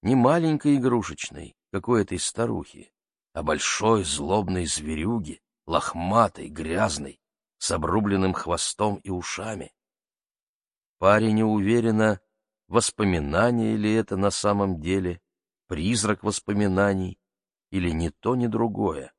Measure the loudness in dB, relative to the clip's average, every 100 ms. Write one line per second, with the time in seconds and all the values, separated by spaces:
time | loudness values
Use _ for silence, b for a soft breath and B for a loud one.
0 | 2 4 4 4 2 0 2 2 2 0
1 | -2 -8 -12 -12 -18 _ _ -8 0 0
2 | 0 -2 -6 -4 -4 -4 -8 -18 -20 _
3 | _ _ _ -8 -4 -2 -2 0 2 2
4 | 0 -4 0 0 0 -2 -2 -4 -6 -4
5 | -2 -2 -6 -14 _ _ -2 -2 -2 -6
6 | 0 2 2 0 -14 -10 -6 -2 -2 -2
7 | -10 -16 _ _ _ _ -4 -2 0 0
8 | 2 2 2 0 -4 -4 -4 -2 -2 -2
9 | -6 -8 -6 -8 -8 -10 -12 _ _ _
10 | _ _ _ _ _ _ _ _ _ _
11 | 4 4 4 2 2 2 2 2 2 2
12 | 2 0 _ _ _ _ _ 0 0 0
13 | 2 2 2 2 2 2 0 0 2 0
14 | 0 0 0 0 0 2 0 -2 -2 -2
15 | -2 -6 _ _ _ _ _ -4 -2 0
16 | 0 0 -2 -4 -2 0 2 4 2 2
17 | -4 -10 _ _ _ _ _ -4 -2 0
18 | -2 -4 -2 0 0 0 -2 0 -2 -2
19 | -10